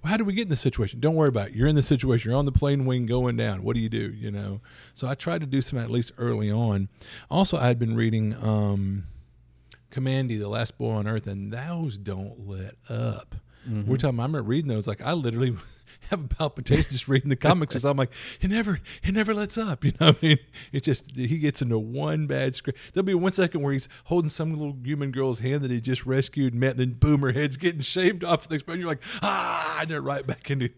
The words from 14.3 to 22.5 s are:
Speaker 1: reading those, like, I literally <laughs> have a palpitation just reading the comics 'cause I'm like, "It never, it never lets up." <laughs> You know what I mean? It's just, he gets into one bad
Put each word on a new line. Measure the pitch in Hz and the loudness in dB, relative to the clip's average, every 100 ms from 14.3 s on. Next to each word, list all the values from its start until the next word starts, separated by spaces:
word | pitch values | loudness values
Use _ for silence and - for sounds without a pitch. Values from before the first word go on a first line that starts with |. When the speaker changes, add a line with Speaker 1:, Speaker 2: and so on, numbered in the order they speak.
| 156 107 | -2 0
Speaker 1:
reading | 139 147 | 0 0
those, | 110 104 | -2 -4
like, | 104 | -4
I | 120 | -2
literally | 170 123 117 127 101 | -2 0 0 0 -2
<laughs> | - - _ - - | -10 -20 _ -20 -6
have | 196 139 | -6 -4
a | |
palpitation | - 156 - 123 147 151 | -2 -2 -4 2 2 2
just | 131 - | -2 2
reading | 135 139 | 2 2
the | 131 | 2
comics | 147 180 151 | 4 4 2
'cause | 131 139 | 0 0
I'm | 139 | 2
like, | 127 - - - | 0 -2 -16 -4
"It | 185 | 0
never, | 214 208 165 - - | 2 0 -2 -4 -4
it | - | 0
never | 202 208 | 2 2
lets | 208 202 - | 0 -2 -2
up." | 214 131 | -2 0
<laughs> | 147 | 0
You | - | 6
know | 165 | 6
what | 131 | 8
I | 160 | 4
mean? | 147 - - - | 4 2 -20 -8
It's | 139 156 | -4 0
just, | 127 - 131 | -2 -4 -6
he | 123 160 | -2 0
gets | 151 - | 0 0
into | 120 113 | 0 0
one | 110 131 151 156 147 | -2 -6 -2 -2 -2
bad | 135 131 | -2 -2